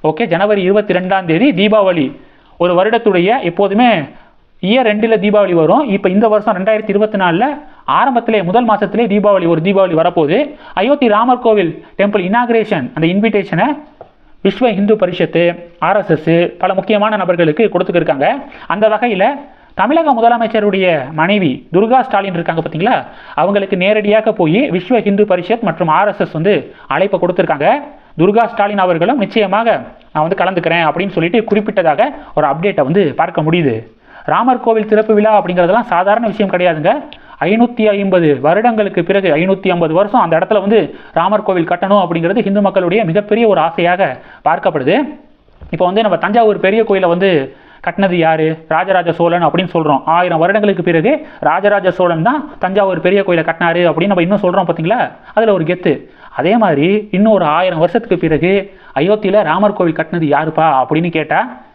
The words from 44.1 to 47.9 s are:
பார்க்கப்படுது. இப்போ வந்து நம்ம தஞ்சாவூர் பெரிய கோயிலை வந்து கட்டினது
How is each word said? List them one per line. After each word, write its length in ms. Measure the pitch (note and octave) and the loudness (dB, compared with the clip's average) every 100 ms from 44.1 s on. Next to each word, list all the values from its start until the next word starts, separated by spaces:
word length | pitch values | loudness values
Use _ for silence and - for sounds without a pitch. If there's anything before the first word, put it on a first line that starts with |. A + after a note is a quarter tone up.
| B2+ - - - | -4 -16 -6 -2
பார்க்கப்படுது. 680 | E3+ F#3+ D#3 C3 A3 D4 - - _ _ _ - | 0 -2 -2 0 0 -2 -10 -20 _ _ _ -12
இப்போ 160 | D#3+ F3+ | -2 0
வந்து 160 | G3+ | 2
நம்ம 160 | A3 - | 0 0
தஞ்சாவூர் 420 | F3+ A3 A3 F3 | 0 2 2 2
பெரிய 240 | F#3 A3 | 0 0
கோயிலை 260 | G#3+ G3 F3+ | 0 0 2
வந்து 460 | F3 G3 D#3+ C3+ - - - | 2 2 0 -2 -12 -20 -10
கட்டினது 260 | - | -8